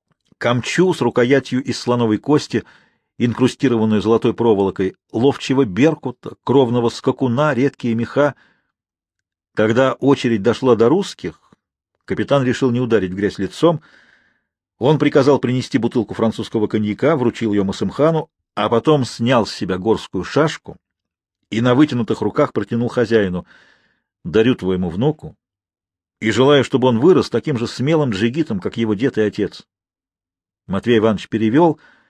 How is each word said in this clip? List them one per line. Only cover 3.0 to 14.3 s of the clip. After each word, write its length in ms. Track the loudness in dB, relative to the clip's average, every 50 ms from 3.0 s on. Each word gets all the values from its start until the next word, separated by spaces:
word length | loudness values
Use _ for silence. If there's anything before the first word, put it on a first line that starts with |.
| _ _ _ -4
инкрустированную 800 | -2 -2 0 0 0 0 0 0 0 0 0 0 0 0 0 0
золотой 320 | 2 2 2 2 2 0
проволокой, 600 | 0 0 2 2 2 2 0 0 -2 -2 -4 -4 -6 _ _ _
ловчего 540 | -4 0 2 2 0 0 -2 -2 0 0 0
беркута, 720 | 0 0 2 2 2 2 -2 -6 -10 -12 _ -16 -18 -18 -10 _
кровного 440 | 0 2 2 2 2 0 0 -2 -2
скакуна, 640 | -4 -4 -4 -4 -2 -2 -2 -2 0 0 0 0
редкие 440 | 0 0 -2 -2 -2 -4 -4 -4 -4
меха. 400 | -4 -4 -4 0 0 0 0 -2 -6 _ _ _ _ _ _ _ _ _ _ _ _ _ _ _ _ _ _ _ _ _ _ _
Когда 380 | 0 0 2 2 2 2 0 0
очередь 480 | 0 0 2 2 2 2 0 -2 0
дошла 340 | 0 0 0 2 2 2 4
до 120 | 4 4 4
русских, 520 | 2 2 0 -4 -10 -12 -12 -12 -12 _ _ _ _ _ _ _ _ _ _ _ _ _ _
капитан 400 | -8 -6 -6 -2 0 0 0 2
решил 260 | 0 0 0 0 0
не 100 | 0 0
ударить 300 | 0 0 0 0 0 -2
в 60 | -4
грязь 220 | -4 -4 -4 -4 -4
лицом. 420 | -8 -8 -2 0 2 2 2 0 -4 _ _ _ _ _ _ _ _ _